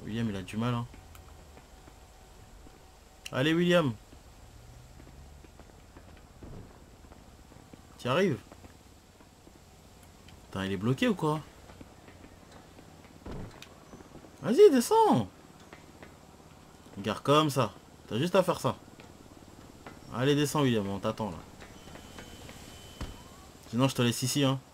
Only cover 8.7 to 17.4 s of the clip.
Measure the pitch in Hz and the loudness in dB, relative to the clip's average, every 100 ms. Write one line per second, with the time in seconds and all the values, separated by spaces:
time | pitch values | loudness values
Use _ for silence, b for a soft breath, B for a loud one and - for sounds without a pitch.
8.7 | - - - - - - - - - - | -20 -20 -20 -20 -20 -20 -20 -20 -20 -20
9.7 | - - - - - - - - 98 95 | -20 -20 -20 -20 -20 -20 -20 -12 -6 -4
10.7 | 98 107 131 254 196 156 156 - - - | -2 0 2 0 0 0 -2 -6 -20 -20
11.7 | - - - - - - - - - - | -20 -20 -20 -20 -20 -20 -20 -20 -20 -20
12.7 | - - - - - - - - - - | -20 -20 -20 -20 -20 -14 -12 -12 -16 -20
13.7 | - - - - - - - 139 254 415 | -20 -20 -20 -20 -20 -20 -8 -2 10 10
14.7 | 269 233 440 440 208 98 - - - - | 10 4 4 6 4 0 -8 -20 -20 -20
15.7 | - - - - - - - - - - | -20 -20 -20 -20 -20 -20 -20 -20 -20 -20
16.7 | - - - 101 101 - 147 | -20 -20 -8 -6 -4 4 4